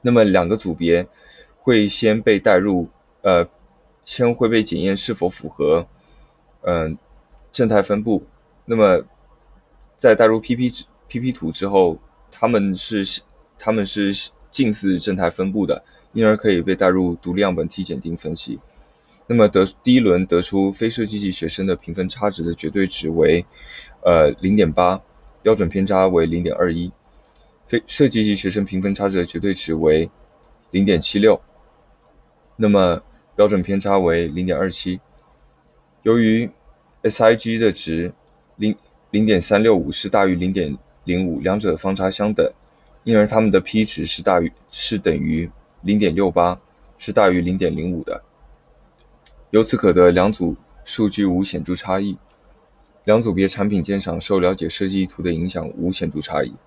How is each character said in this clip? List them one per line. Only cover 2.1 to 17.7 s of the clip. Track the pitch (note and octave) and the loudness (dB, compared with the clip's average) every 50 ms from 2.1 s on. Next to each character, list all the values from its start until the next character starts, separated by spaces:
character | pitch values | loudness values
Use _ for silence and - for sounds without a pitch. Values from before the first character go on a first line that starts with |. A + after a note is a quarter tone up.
| G#2+ A2+ | 0 2
被 | G#2+ A#2 G#2+ F#2+ | 2 2 0 2
带 | - A#2+ G2+ | 4 4 2
入， | F#2 F#2+ G#2 F#2+ F2+ E2 - _ _ _ _ _ _ | 4 2 2 0 -2 -2 -6 _ _ _ _ _ _
呃， | - G2 F#2 E2+ F2 - _ _ _ _ _ _ _ _ _ _ _ | 0 2 2 2 2 -2 _ _ _ _ _ _ _ _ _ _ _
先 | - - - B2+ A#2+ A#2+ | -16 -4 0 0 0 2
会 | - B2+ A2 | 0 0 2
被 | A#2 A2+ | 2 0
检 | G#2+ - E2+ - | 0 0 -4 -4
验 | E2+ G2 F#2+ | -2 -2 -2
是 | G2 - - | -4 -4 -8
否 | A2+ - E2+ F2+ | -6 -4 -4 -4
符 | - - - D2+ | -4 -6 -16 -16
合， | - - C#2+ D2 D#2 E2+ E2+ - _ _ _ _ _ _ _ _ _ _ _ _ _ _ | -8 -4 0 0 0 0 -2 -6 _ _ _ _ _ _ _ _ _ _ _ _ _ _
嗯， | - F2+ F2 E2+ D#2+ D#2+ D#2+ - _ _ _ _ _ _ _ _ _ _ | -6 -4 -4 -2 -4 -6 -8 -12 _ _ _ _ _ _ _ _ _ _
正 | _ - B2 A2 | _ -2 -2 2
态 | A2 G2+ | 2 0
分 | G2 G2+ G#2 G#2 | 2 0 -2 -4
布。 | G#2+ A#2 G#2+ F2 - - _ _ _ _ _ _ _ | -2 -2 -4 -4 -4 -10 _ _ _ _ _ _ _
那 | - A#2 | -6 0
么 | A2 G#2+ G2 F#2 E2 - _ _ _ _ _ _ _ _ _ - _ _ _ _ _ _ _ _ | 2 4 4 4 2 0 _ _ _ _ _ _ _ _ _ -20 _ _ _ _ _ _ _ _
在 | _ - B2 A2 | _ 4 4 6
带 | A2 A#2 | 6 6
入 | A2 A2+ A2+ | 4 4 2
P | A2 - B2 | -2 -4 -4
P | A#2+ B2+ B2 | -2 -2 -4
值 | A#2+ - - _ _ _ _ _ | -4 -6 -18 _ _ _ _ _
，P | - A#2 | -10 -6
P | A#2+ B2+ | -6 -6
图 | B2 - - D#2+ | -6 -6 -8 -10
之 | D#2+ - F#2+ G2 | -6 -6 -6 0
后， | G2+ F#2+ F#2 F2 D#2+ - _ _ _ _ _ _ | 2 2 2 2 0 -4 _ _ _ _ _ _
它 | _ - A#2 | _ -2 -2
们 | A#2 A#2+ A2 G2+ G2 F#2 | 0 0 0 0 0 -4
是， | F2+ - - A2 G#2 F#2+ F#2+ - - _ _ _ _ _ _ _ _ | -6 -8 -6 -4 -4 -4 -4 -8 -12 _ _ _ _ _ _ _ _
它 | - A2 | -4 -2
们 | A2 A2 G2+ | -2 -2 -2
是 | F#2+ - G#2 G2+ G2 G2 - - - _ _ - _ | -4 -4 -4 -2 -2 -2 -6 -10 -14 _ _ -20 _
近 | _ - C3+ A2+ | _ -2 0 0
似 | G#2+ - G2 G2 F#2 F2 | 0 -2 -2 -2 -2 0
正 | - G#2+ F#2+ | -2 -4 -4
态 | F#2 F2+ E2+ | -2 -2 -4
分 | - - F#2 G2 | -2 -2 -6 -4
布 | F#2+ G#2+ F#2+ | -2 -4 -2
的， | - - - _ _ _ _ _ _ | -2 -4 -6 _ _ _ _ _ _
因 | _ A2 A2+ | _ 0 2
而 | G#2+ G#2+ | 2 2
可 | G#2+ - A2 | 2 2 0
以 | F#2+ F2 | 0 0
被 | E2+ F#2+ F#2 | 0 -2 -2
带 | F2+ G2 F#2 | 0 2 2
入 | F#2 F#2 F#2 F2 E2+ | 2 2 0 -2 -2
独 | E2 - F2+ F2 | -6 -8 -6 -2
立 | F#2+ | -2
样 | G2+ G2 F2+ | 0 0 0
本 | E2 E2 | -4 -6
T | F2 | -6